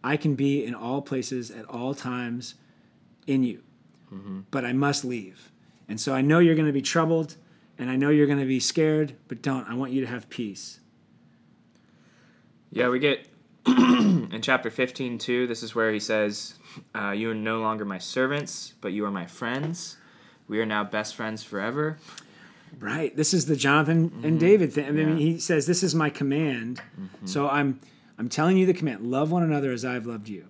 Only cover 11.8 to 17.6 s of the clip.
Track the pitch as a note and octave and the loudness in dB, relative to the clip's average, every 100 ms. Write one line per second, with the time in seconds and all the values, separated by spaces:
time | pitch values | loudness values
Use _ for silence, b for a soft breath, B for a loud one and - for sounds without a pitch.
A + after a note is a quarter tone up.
11.8 | b b b b b b b b _ - | b b b b b b b b _ -2
12.8 | B2 B2+ C#3+ C3+ - _ _ _ - B3+ | 0 2 0 0 -6 _ _ _ 2 6
13.8 | B3 B3 G#3+ F3 A2+ A2 A2+ C3 A#2 - | 6 6 6 4 0 -6 0 0 0 -2
14.8 | B2+ - B2+ A#2 - B2 B2 A2+ A2+ A#2 | -2 -2 -6 -6 -2 0 0 -4 -6 0
15.8 | A2 G#2+ G#2 A2 G#2 G#2 - - B B | 0 0 0 0 0 -2 -12 -16 B B
16.8 | - G#2+ G2+ G2+ A2+ A2 A2 A2+ | -14 -6 -4 -4 -4 -4 -4 -2